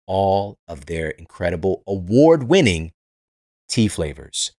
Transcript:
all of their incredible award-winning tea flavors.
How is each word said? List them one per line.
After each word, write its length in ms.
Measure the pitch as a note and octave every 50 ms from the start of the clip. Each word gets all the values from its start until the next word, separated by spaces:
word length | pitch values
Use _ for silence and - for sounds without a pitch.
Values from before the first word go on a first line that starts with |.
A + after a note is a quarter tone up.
| _ -
all 500 | F#2+ F#2+ G2 F#2+ G2 G2 G2+ G#2 - _ _ -
of 200 | E2 D2 D2+ E2
their 220 | E2+ D#2+ D#2+ D#2
incredible 720 | - - E2 - - - F#2+ F2 F2 E2+ D#2+ F#2+ F2+ - _
award-winning 1080 | - G2 G2 F2+ E2+ A2 B2+ D3 E3 E3 D#3 B2+ A#2 E3 G3 D#3 A2 F2 D#2+ D#2+ E2 - _ _ _ _ _ _ _ _ _ _ _ _ _ _ -
tea 180 | - - A2 G2+
flavors. 640 | - - E2 D2 C#2+ D2 C2 - - - - - -